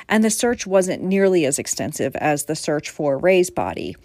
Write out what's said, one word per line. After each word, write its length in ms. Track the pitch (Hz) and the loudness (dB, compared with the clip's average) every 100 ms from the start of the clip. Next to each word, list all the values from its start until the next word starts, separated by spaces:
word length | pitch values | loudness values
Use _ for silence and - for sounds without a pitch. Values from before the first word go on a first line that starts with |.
| - | -2
and 160 | 214 220 | 2 2
the 40 | |
search 380 | 208 240 240 190 | 2 0 -2 0
wasn't 360 | 196 185 151 | 2 2 -2
nearly 420 | 180 196 196 185 139 | 0 2 4 4 2
as 120 | - | -2
extensive 600 | 113 - 123 - 135 - | -4 -6 -6 -4 -4 -2
as 280 | 147 147 - | 0 0 -4
the 100 | 156 | -6
search 340 | - 147 - | -4 -4 -4
for 280 | - 151 139 | -4 -2 0
Ray's 320 | 170 190 180 | 4 4 2
body. 460 | - 90 - - - | -2 -6 -6 -10 -12